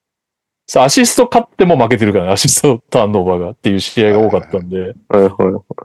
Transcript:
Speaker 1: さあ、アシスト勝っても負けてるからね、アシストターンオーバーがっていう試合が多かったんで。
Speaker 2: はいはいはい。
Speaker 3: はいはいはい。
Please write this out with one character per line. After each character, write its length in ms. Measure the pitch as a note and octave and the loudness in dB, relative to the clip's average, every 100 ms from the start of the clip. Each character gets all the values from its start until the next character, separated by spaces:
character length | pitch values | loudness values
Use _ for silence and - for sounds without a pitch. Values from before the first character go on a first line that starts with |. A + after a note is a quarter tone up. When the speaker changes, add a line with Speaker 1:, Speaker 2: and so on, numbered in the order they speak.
| _ _ _ _ _ _ - | _ _ _ _ _ _ -4
Speaker 1:
さ 140 | C3+ | 0
あ、 40 | C3 | 2
ア 40 | |
シ 160 | - A#3+ | 2 0
ス 100 | - | 0
ト 140 | A#3+ | 0
勝 140 | A3 - | 0 -2
っ 100 | - | 0
て 100 | F#3 | 2
も 120 | D3+ | 2
負 120 | A2+ | 2
け 80 | A#2+ | 0
て 80 | G#2+ | 0
る 80 | |
か 60 | G2 | 0
ら 60 | F2+ | -2
ね、 60 | |
ア 60 | G2+ | -2
シ 120 | - | 0
ス 120 | - | 0
ト 180 | D3+ A#2+ - | 0 0 -2
タ 160 | B2+ G#2 | -2 0
ー 20 | |
ン 80 | G#2 | 0
オ 80 | |
ー 60 | F2+ | -2
バ 60 | F2+ | -2
ー 40 | |
が 100 | F2 | -4
っ 40 | - | -6
て 140 | - | -4
い 60 | G2 | -2
う 40 | |
試 280 | - - G#2+ | -4 0 2
合 60 | |
が 60 | G#2 | 2
多 100 | A2 | 2
か 60 | G2 | 0
っ 100 | - | -4
た 100 | G2 | -8
ん 100 | F2+ | -8
で。 100 | F#2+ | -8
Speaker 2:
は 60 | F#2 | -8
い 0 | |
は 20 | |
い 40 | - - G#2 | -12 -2 2
は 0 | |
い。 0 | |
Speaker 3:
は 0 | |
い 100 | F#2+ | 2
は 220 | F#2+ F#2+ | 0 -4
い 20 | |
は 60 | G2+ | -4
い。 40 | - - | -10 -18